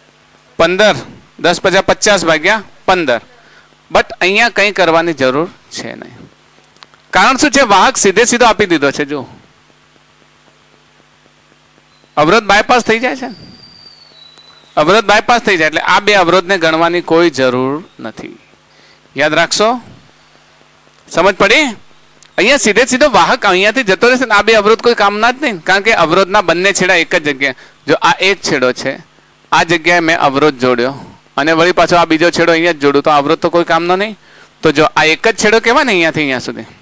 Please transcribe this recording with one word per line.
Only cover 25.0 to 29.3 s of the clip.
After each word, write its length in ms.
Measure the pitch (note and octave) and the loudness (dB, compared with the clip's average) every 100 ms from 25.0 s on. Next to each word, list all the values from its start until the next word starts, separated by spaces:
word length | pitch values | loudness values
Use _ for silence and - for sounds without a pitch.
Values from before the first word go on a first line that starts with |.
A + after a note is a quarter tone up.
| G3+ G#3 A#3 | 0 0 -2
જ 40 | B3+ | -2
નહીં, 200 | C#4+ F3+ | -6 -6
કારણ 200 | F#3 G3 | -2 -2
કે 120 | G#3 | 0
અવરોધના 480 | G#3 D#3+ F3+ F#3 G#3 | 0 2 0 0 0
બંને 320 | E3+ E3+ G3 | 0 0 0
છેડા 220 | F#3 F#3 F3+ | 0 0 0
એક 200 | D#3 F3+ | 0 -2
જ 140 | D3 | -4
જગ્યાએ. 260 | C3+ C#3 - - _ - | -4 -6 -6 -16 _ -4
જો 80 | D3+ | 0
આ 120 | E3 F3 | 0 0
એક 220 | F#3 F#3+ | 0 -2
છેડો 320 | - D3 B2+ | -4 -2 -2
છે, 260 | B2 C3 C#3+ - _ _ | -2 -8 -10 -14 _ _